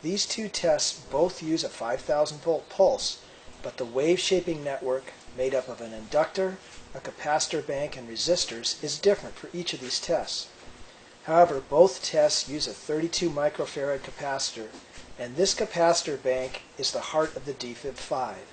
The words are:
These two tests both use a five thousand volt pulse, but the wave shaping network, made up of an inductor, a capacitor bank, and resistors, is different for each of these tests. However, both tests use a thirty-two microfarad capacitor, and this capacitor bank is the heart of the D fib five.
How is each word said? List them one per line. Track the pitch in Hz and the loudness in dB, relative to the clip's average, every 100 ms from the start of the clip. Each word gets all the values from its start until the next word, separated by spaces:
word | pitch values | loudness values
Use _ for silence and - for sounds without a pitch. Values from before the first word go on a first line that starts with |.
These | 151 196 - | -2 -2 -2
two | - 220 | -2 -4
tests | - 170 151 - - - | 0 2 4 2 -4 -4
both | 131 175 - | 2 2 2
use | 160 160 | -2 -2
a | - | -2
five | - 117 131 | -4 -4 -4
thousand | - 147 151 151 | 0 2 2 0
volt | 160 156 - | 0 0 -2
pulse, | - 190 107 - - - - - - | 4 6 6 -2 -6 -14 -20 -20 -12
but | 131 - | -12 -6
the | |
wave | 120 120 151 180 | -4 2 4 4
shaping | - 185 175 160 | 4 2 2 -4
network, | 143 139 131 131 - - - 127 | -4 -4 -2 -2 -4 -18 -16 -2
made | 131 131 | 0 0
up | 127 | -2
of | 120 | -10
an | 113 | -10
inductor, | 110 107 147 156 - 190 190 - - - | -12 -2 2 2 2 -2 -2 -14 -18 -14
a | 135 | -12
capacitor | - - 156 151 - 160 139 | -12 -8 0 0 2 -2 -2
bank, | 139 147 139 | -4 -4 -8
and | 117 | -12
resistors, | 113 - 175 - 117 117 - | -6 2 2 2 -4 -6 -4
is | 151 143 | -6 0
different | 196 202 - | 2 2 -2
for | - - | -12 -12
each | 175 170 | -8 -6
of | 147 | -6
these | 127 - | -6 -6
tests. | - 160 107 - - - - - - - - - | 0 -2 0 -8 -8 -14 -20 -18 -18 -20 -20 -18
However, | - 160 175 139 - | 2 8 8 6 0
both | 143 185 - | 8 8 6
tests | - 156 151 - - | -2 4 4 4 -2
use | 147 - | -4 -6
a | |
thirty-two | 101 - 151 165 - 175 | -6 -4 -2 0 0 0
microfarad | 147 147 147 143 - 139 139 | 2 0 0 -6 -2 -2 -2
capacitor, | - - 143 135 - - 110 - - - - - | -6 -8 -4 -2 -4 -6 -12 -14 -18 -18 -16 -10
and | 120 | -8
this | 131 190 | 2 2
capacitor | - 214 175 170 165 - 135 | 2 -2 2 4 4 0 -2
bank | 131 127 131 - - - | 0 0 -2 -8 -14 -6
is | 131 | -4
the | 123 | -4
heart | - 156 160 | -2 0 0
of | - | -2
the | 135 | -8
D | 131 123 | -8 -8
fib | 120 139 127 | -8 -10 -10
five. | - 143 123 92 - | -6 -4 -4 -6 -14